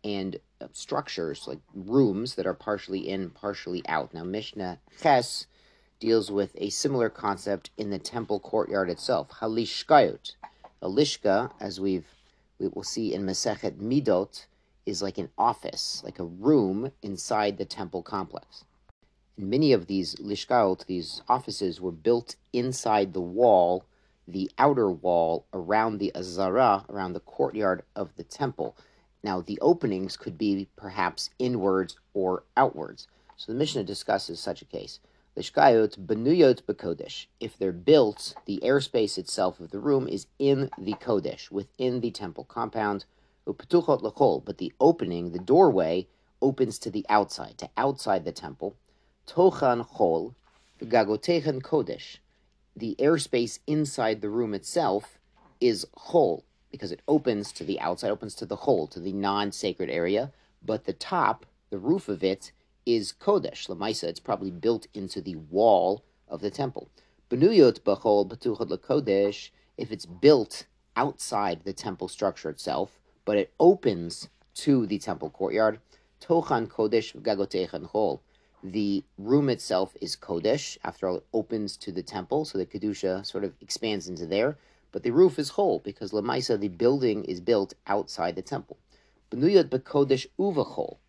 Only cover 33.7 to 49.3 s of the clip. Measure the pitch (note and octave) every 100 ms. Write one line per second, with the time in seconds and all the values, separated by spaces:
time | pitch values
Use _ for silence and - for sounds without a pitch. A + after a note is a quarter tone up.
33.7 | C#3+ F#2 G2 - G2 - E2+ - E2+ -
34.7 | - - - _ _ _ - - - D3
35.7 | A2+ G#2+ - F2+ G#2+ B2 F3 C#3 A#2 -
36.7 | - F#2+ - - - - _ A2+ - F#2+
37.7 | F2 F2+ D3+ A2 G#2 - - - G2 A#2+
38.7 | C#3 C3+ A#2+ G#2+ - F2+ - F#2 - E2
39.7 | G2 C3+ C3+ B2+ F#2+ - _ C#3 C3+ C3+
40.7 | - F#2+ G#2 B2 G#2 D#2 - - G2 G2
41.7 | - B2+ B2 A2+ G2 G2 D#2+ C3 A2+ A2+
42.7 | A2+ G#2 G2+ - _ _ _ - C#3 -
43.7 | F3 E3 C3 A2 - C3+ D#2 - F#2+ F2+
44.7 | _ C#3+ E3 F2+ E2+ F2 F2 F#2 D3 F3+
45.7 | F#2+ D#2+ F2 F#2 _ _ _ C3+ C3 A#2+
46.7 | - A2+ G#2 - G#2+ G2 - G#1+ - -
47.7 | - C3+ C3+ - F#2+ D#2+ - D#2+ C2+ F#2
48.7 | - _ _ _ _ -